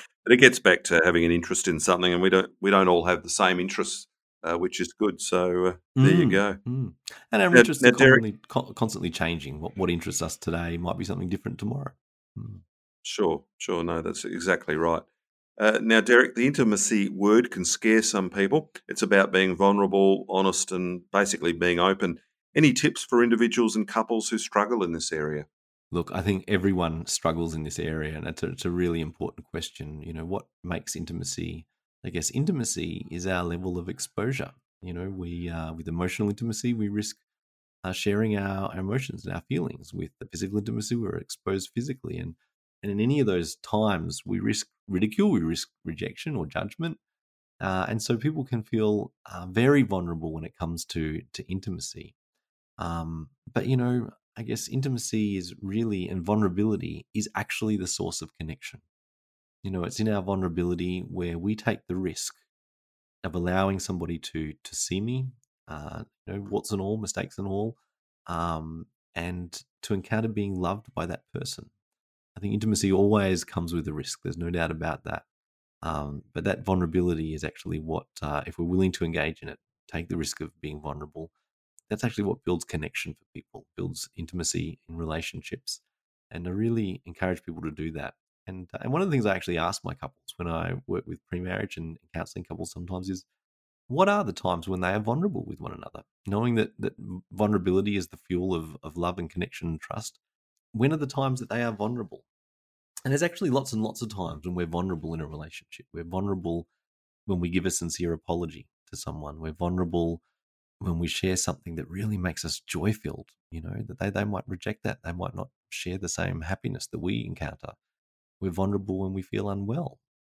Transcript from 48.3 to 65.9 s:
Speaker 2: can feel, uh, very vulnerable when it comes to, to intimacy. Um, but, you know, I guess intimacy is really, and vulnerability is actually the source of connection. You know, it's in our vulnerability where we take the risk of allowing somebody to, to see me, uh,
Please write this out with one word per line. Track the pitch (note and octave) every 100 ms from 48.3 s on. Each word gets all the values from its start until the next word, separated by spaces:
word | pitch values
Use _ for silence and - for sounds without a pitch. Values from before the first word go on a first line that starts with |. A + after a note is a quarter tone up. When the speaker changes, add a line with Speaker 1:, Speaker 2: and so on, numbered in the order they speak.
| D#3 C3
Speaker 2:
can | A#2
feel, | - A2+ G#2+ G#2 - _ -
uh, | F2+ F2+
very | G2 B2+ C#3+
vulnerable | G#2+ F#2+ F2 E2 D#2+
when | D#2+
it | D#2+ -
comes | E2 E2 -
to, | E2+ D#2 D#2 -
to | - -
intimacy. | F#2+ G2+ F2+ - - - _ _ _ _ _ _ -
Um, | F2 E2+ D#2+ E2 D#2 _ -
but, | - -
you | C3
know, | B2 B2 A2 - _ -
I |
guess | A#2 A#2 -
intimacy | C3+ C3+ A#2+ - A2 G#2 F#2+
is | F2 -
really, | G2 G#2+ A2+ G2 F2+
and | F#2
vulnerability | E2+ G#2+ G2+ F2+ G#2+ G2+ - - -
is | G#2+ G2+
actually | G2 G#2+ - A2 G#2
the | F2+
source | - F2+ -
of | D#2 -
connection. | D#2 C#2+ - - _ _ _ _ _ _ _ _
You | G2
know, | F#2+
it's | F2 -
in | A2
our | G#2
vulnerability | F#2 F#2+ F#2 E2 F2 F2 F2+ F2+
where | F2+ F2 F2 E2+
we | F#2+
take | G#2+ - G2 -
the | F2+
risk | F#2 - - - _ _ _ _ _ _ _ _
of | F#2
allowing | F2 F2 F#2 G2 F#2+
somebody | - F2+ E2+ E2
to, | - D#2 D#2 D2
to | -
see | - - F#2+
me, | A2 B2+ C3 - _ _ -
uh, | D2+ D2+